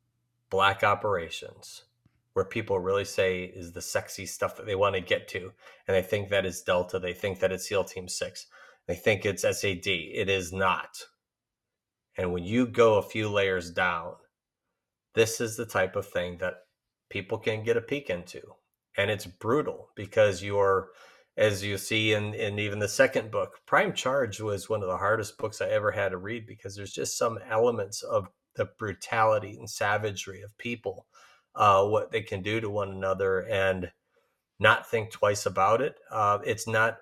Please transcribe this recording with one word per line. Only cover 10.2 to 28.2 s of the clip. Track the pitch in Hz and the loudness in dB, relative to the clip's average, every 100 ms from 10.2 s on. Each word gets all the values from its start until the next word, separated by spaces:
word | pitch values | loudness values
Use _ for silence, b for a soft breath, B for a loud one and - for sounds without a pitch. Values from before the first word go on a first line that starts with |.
| 98 | 0
is | 95 85 | 0 0
not. | 95 95 82 - - - _ _ _ _ _ _ _ _ _ _ - | 0 2 0 -4 -14 -18 _ _ _ _ _ _ _ _ _ _ -6
And | 92 | -4
when | 90 | -2
you | 87 120 120 | 0 2 2
go | 117 113 104 | 6 6 6
a | |
few | - 110 107 | 2 -4 0
layers | 101 98 92 85 | 2 2 0 -2
down, | 85 90 85 87 - _ _ _ _ _ _ _ _ _ | -2 0 0 -6 -14 _ _ _ _ _ _ _ _ _
this | 113 110 - | 2 2 2
is | 117 110 | -4 -4
the | 113 | -4
type | 101 92 101 | 0 0 -2
of | 92 | -4
thing | 90 90 87 | -4 -4 -4
that | 92 - _ _ _ _ _ | -6 -6 _ _ _ _ _
people | 101 92 110 | -8 -6 -4
can | 113 110 | -2 -2
get | 107 113 | 0 0
a | |
peek | - 143 - | 0 -6 -4
into. | 87 85 - - - _ _ _ - | -6 -6 -16 -18 -20 _ _ _ -2
And | 101 | 0
it's | 104 90 | 0 -6
brutal | - 107 139 120 - - | -8 0 0 0 -6 -12
because | - 101 - 104 90 | -12 -4 4 4 4
you're, | 101 101 98 95 92 B B B B - | -2 2 4 4 0 B B B B 2
as | 107 98 | 2 2
you | 101 98 | -2 -4
see | - 110 110 | -2 0 2
in, | 107 104 | 2 0
in | 110 107 104 | -4 -4 -2
even | 104 104 | -4 -2
the | 101 | -2
second | - 135 131 107 | 4 4 4 -2
book, | 104 92 - | -4 -4 -8
Prime | - 147 202 | 0 2 2
Charge | - 127 139 117 101 | 0 0 0 0 -2
was | 107 101 - | -4 -4 -2
one | 107 | -2
of | 92 | -2
the | 90 | -2
hardest | 98 113 98 - | 0 0 -2 -6
books | 107 - | -8 -4
I | 98 | 0
ever | 107 104 | 2 0
had | 101 98 | 0 -2
to | 90 | -2
read, | 98 117 107 | -6 -10 -10
because | 104 110 | -16 -14
there's | 101 98 | -12 -12
just | - - - | -6 -6 -2
some | 120 113 - | -2 -2 -2
elements | 110 120 113 101 - | 2 2 2 -4 -8
of | - 110 | -2 -2